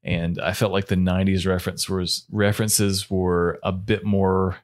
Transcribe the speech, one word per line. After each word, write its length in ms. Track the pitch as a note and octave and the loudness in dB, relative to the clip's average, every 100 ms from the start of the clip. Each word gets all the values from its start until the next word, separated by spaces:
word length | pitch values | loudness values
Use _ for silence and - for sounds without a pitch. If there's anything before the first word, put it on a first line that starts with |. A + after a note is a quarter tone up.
And 380 | - E2+ E2+ E2+ | -2 -2 -2 -2
I 120 | D2+ | -4
felt 200 | F#2+ G#2+ | 0 0
like 140 | F#2+ G2 | 0 0
the 100 | F#2 | 0
nineties 480 | F#2 F#2 F#2+ F#2+ F2+ | 2 2 2 2 0
reference 420 | F#2 F2+ E2+ - | 0 -2 -6 -4
was, 360 | F#2+ F2+ - - | -4 -2 -6 -4
references 800 | G#2+ G2+ G#2 G#2+ - G2+ F#2+ - | 0 2 2 0 2 2 0 -2
were 480 | F#2+ F2+ F2 F2 - | 0 2 2 0 0
a 100 | G2 | -4
bit 320 | F#2 G#2 G#2+ | -4 -2 -2
more 520 | G2+ G2 F#2+ F#2+ F#2+ F#2 | 0 2 2 2 0 -4